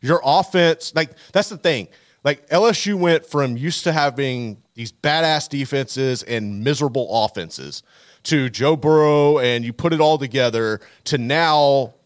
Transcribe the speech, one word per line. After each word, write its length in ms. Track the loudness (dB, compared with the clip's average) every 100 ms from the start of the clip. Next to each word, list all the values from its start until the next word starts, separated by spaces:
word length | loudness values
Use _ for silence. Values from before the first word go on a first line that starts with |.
Your 200 | 0 0
offense, 680 | 2 2 2 2 2 2 -4 -4
like, 160 | -4 -8 -4
that's 180 | -2 -2
the 80 | -2
thing. 280 | -2 -2 -4 _ _ _
Like, 200 | -2 -2 _
L 160 | 2 2
S 180 | 2 -2
U 100 | 0
went 280 | 2 2
from 320 | 0 -2 -2 -2
used 280 | -6 -4
to 80 | -2
having 680 | 0 0 0 -4 -4 -8 -12 _
these 160 | -14 -14
badass 580 | -6 -2 2 2 0 -2
defenses 760 | -6 -4 -4 -4 -4 -2 -2
and 400 | -4 -6 -6 -4
miserable 600 | -2 0 0 -2 -2 0
offenses 600 | -2 -4 -10 -10 -14 -14 _ _ _ _
to 240 | -2 -2 -2
Joe 260 | -2 0
Burrow, 640 | 0 4 4 4 4 4 4
and 260 | 2 0
you 80 | -4
put 200 | -4 -2
it 80 | 2
all 180 | 2 2
together, 600 | -2 0 0 0 -2 -4 -10 _
to 140 | -6 -4
now 760 | 0 0 2 4 4 2 0 _